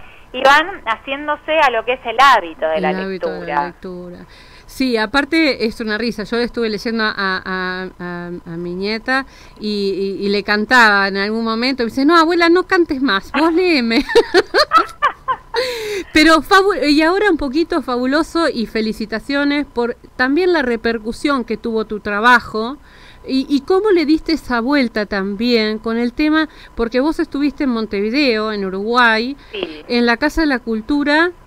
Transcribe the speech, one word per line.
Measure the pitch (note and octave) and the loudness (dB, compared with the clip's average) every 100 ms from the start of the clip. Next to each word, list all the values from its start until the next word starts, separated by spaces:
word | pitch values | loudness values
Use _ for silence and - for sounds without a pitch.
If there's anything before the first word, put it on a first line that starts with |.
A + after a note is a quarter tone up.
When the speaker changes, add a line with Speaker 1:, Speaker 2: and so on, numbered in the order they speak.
| - - - | -8 -20 -14
Speaker 1:
y | B3+ | 0
van | C4 C#4+ E4+ F#4+ - | 4 4 2 -4 -6
haciéndose | G#3+ - C#4 D4+ D4 - D#4 | -6 -6 -8 -6 -6 -2 2
a | C#4+ | 2
lo | A3+ | 2
que | A3 | -2
es | B3 A#3+ | -4 -4
el | A3+ | 2
hábito | C#4 A#3 E3+ D#3+ D#3 | 4 4 2 -4 -2
de | D#3+ | 0
la | D3+ | -2
Speaker 2:
El | F#3 | -2
hábito | F#3+ F#3+ F3 | -6 -6 -6
de | F3+ | -6
Speaker 1:
lectura. | E3+ D3 | -6 -4
Speaker 2:
la | C#3+ | -4
lectura. | F3 F#3+ F3+ F3+ F3+ F3+ - - - - | -6 -14 -14 -16 -18 -20 -20 -20 -20 -12
Sí, | - C4 A3+ | -4 -2 0
aparte | G#3+ C#4 C#4+ E4 D#4 - A3 | 0 0 0 2 0 0 -4
es | G#3 | -4
una | A3 G#3+ | -4 -4
risa. | A#3 A3+ | -4 -6
Yo | G3+ A#3 | -4 -4
le | |
estuve | A#3+ B3 A3+ | -2 -2 -4
leyendo | G#3 B3 A3+ | -4 -4 -2
a, | G#3+ - | -2 -2
a, | G3 F#3+ - F#3 F#3 F#3 F#3 - | -4 -4 -4 -6 -6 -6 -10 -10
a, | F3 F3 F3 F3 F3 | -12 -10 -10 -12 -10
a | E3 | -10
mi | F3 F3+ | -8 -6
nieta | G3 A3 A3 C4 C4 - - - | -6 -6 -4 -4 -4 -14 -20 -10
y, | G#3+ G#3 G3 F#3+ G3 G3 | -6 -2 -2 -2 -4 -4
y, | G3+ | -2
y | |
le | G3+ | -2
cantaba | G3 G#3 G#3+ B3+ A3 G3+ G3 | 0 -2 2 6 6 4 2
en | G3 | -2
algún | G3+ A3 | -2 -2
momento. | A3+ A3+ B3 C4 | -2 -2 -2 -2
Me | A#3 | -4
dice, | A#3+ | 0
"No, | C#4 E4+ | 4 6
abuela, | D#4+ E4+ E4+ | 4 4 4
no | F4 | 4
cantes | F4+ F#4+ E4+ C#4 | 2 0 0 0
más, | C4 G3 - | 0 0 -2
vos | C4+ D#4+ | 0 2
léeme". | E4 F#4 D#4 A#3 A3+ C4+ | 2 2 2 2 0 2
<laughs> | A#4 A#4 F4+ - F4 D5+ D#5+ E5 - C#5+ - - G#4+ - - B4+ A#4+ G#4+ G4+ E4 | 2 4 2 2 0 2 2 0 -2 -4 -4 -6 -6 -6 -4 -4 -6 -6 -8 0
Pero | D#4 D#4 D#4+ | 4 6 6
fabu-, | - F#4+ G4 F4 | 6 4 4 2
y | D4 D4 | 2 4
ahora | D#4+ F#4+ G#4 | 4 4 2
un | E4 | 2
poquito | C#4+ C4+ E4+ F4 | 0 -2 0 -2
fabuloso | B3+ B3 B3+ C#4+ - E4+ D#4+ | -2 -2 0 0 0 0 0
y | A#3+ G#3+ | -2 -4
felicitaciones | A3 A3 G#3+ G#3+ A3 G#3+ C#4+ C#4+ C#4+ C#4+ | -4 -4 -4 -6 -8 -4 -2 0 -2 -4
por | - A#3+ A#3+ - - | -4 -4 -6 -10 -2
también | B3+ C#4+ F#4 | 0 2 2
la | E4 | 2
repercusión | B3 A#3 A#3 A#3 G#3+ A3 D4+ C#4 | 0 -2 -2 -4 -6 -4 -2 -2
que | A3 G#3+ | -2 -6
tuvo | A#3 A3 | -4 -4
tu | G#3+ G#3 | -4 -8
trabajo | G#3+ G#3 A#3 B3 - - A3+ D4 - - - - - | -6 2 4 4 2 -6 -6 -8 -16 -20 -20 -16 -4
y, | C4 C4 | -2 0
y | C#4 | -2
cómo | - F#4+ G#4+ | 2 2 4
le | F4+ | 2
diste | D4 D#4 - | 2 0 0
esa | D#4+ - A#3+ | -4 -2 -2
vuelta | A#3 D4 A#3+ - G3+ | 0 2 0 -2 -4
también | G#3 F#3+ G3+ A#3+ A#3 G#3+ A3 | -4 -4 -2 0 2 0 -4
con | A3+ A3+ | -4 -2
el | A#3+ | -2
tema, | A#3+ D4+ D#4 D4+ - - | 0 0 2 0 -6 -12
porque | - A3+ B3 | -6 -2 0
vos | C#4+ D#4 | 0 -2
estuviste | E4 C#4 D4 C4+ | -4 -2 -4 -2
en | C#4+ | -2
Montevideo, | A#3 A3 G3+ G#3+ B3+ C#4+ A3 A3 | -2 -4 -4 -2 0 0 0 -2
en | G#3+ | -4
Uruguay, | F#3+ F#3+ G#3 A#3+ A#3+ A3 A#3+ C#4 - | -6 -4 -2 2 4 4 -2 -8 -12
Speaker 1:
Sí. | G#3 F3 D3+ - | -8 -8 -10 -4
Speaker 2:
en | A#3+ A#3+ | 0 2
la | A#3 | 2
Casa | D4+ D4+ | 0 0
de | D#4+ | 0
la | B3+ | 0
Cultura | A#3 A3 G#3+ D4 C#4+ D4 F4 F4 | -4 -6 -2 -2 0 2 0 -2